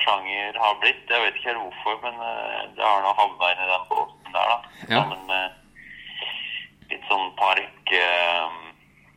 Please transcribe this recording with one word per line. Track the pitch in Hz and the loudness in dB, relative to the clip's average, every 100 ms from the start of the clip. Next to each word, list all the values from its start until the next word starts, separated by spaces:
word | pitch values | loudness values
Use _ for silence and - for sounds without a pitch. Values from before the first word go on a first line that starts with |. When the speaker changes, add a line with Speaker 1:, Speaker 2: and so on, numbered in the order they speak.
| 117 | 2
Speaker 1:
sjanger | 98 95 101 104 110 | 2 0 -4 -4 2
har | 110 104 | 2 4
blitt. | 113 127 - | 2 0 0
Jeg | 120 107 | 2 2
vet | - | 0
ikke | 123 | -4
helt | 117 | -4
hvorfor, | 92 - 107 110 | -6 -6 -4 -2
men, | 123 117 | -4 -6
eh, | 117 113 110 110 104 104 | -6 -6 -6 -6 -8 0
det | 107 | 4
har | 101 | 4
nå | 98 104 | 4 4
havnet | 101 - 90 90 | 2 2 0 0
inn | 92 | 0
i | |
den | 92 - | -2 0
båten | 92 - - - 90 | -2 -2 -6 -6 0
der, | 98 | 2
da. | 120 - - | 2 -2 -12
Speaker 2:
Ja. | - 113 | 0 2
Speaker 1:
Sammen | 101 92 95 | 2 -2 -4
med | 95 92 - _ - - - - - - - - - - _ - | -2 -2 -8 _ -20 -20 -18 -14 -10 -8 -8 -8 -10 -12 _ -12
litt | - - | -8 -2
sånn | 101 92 - | -2 -2 2
park, | 98 95 98 - - | 2 2 -2 -8 0
eh, | 92 87 87 87 87 82 82 82 80 _ _ _ | 2 4 2 2 0 -2 -6 -14 -20 _ _ _